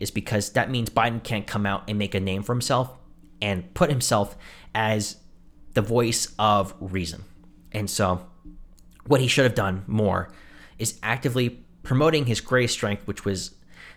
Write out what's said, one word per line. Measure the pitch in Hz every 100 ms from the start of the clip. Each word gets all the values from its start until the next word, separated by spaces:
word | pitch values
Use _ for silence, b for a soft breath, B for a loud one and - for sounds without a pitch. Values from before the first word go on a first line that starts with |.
is | 98
because | 104 - 107 101
that | 127 120
means | 127 117
Biden | - 117 117
can't | - 110 101
come | 110 101
out | 98 -
and | 104
make | 101
a | 101
name | 95 95
for | 104
himself | 123 - 127 127 - - - - -
and | 104 95 -
put | - 160
himself | 127 - 110 101 - B B B
as | 110 110 107 104 - - - - - -
the | -
voice | 107 117 117 117 - -
of | 107 104 95 -
reason. | 92 95 82 80 - - - - -
And | 107 98
so | - 95 90 - - - - - - - - -
what | 135
he | 127
should | -
have | 131
done | 117 98 95 104
more | 107 101 92 90 B B B B B
is | 110 -
actively | 110 123 135 127 120 - - -
promoting | - 131 156 156 120
his | 110
greatest | - 127 117
strength, | - 107 101 -
which | 98
was | 101 95 - - - B B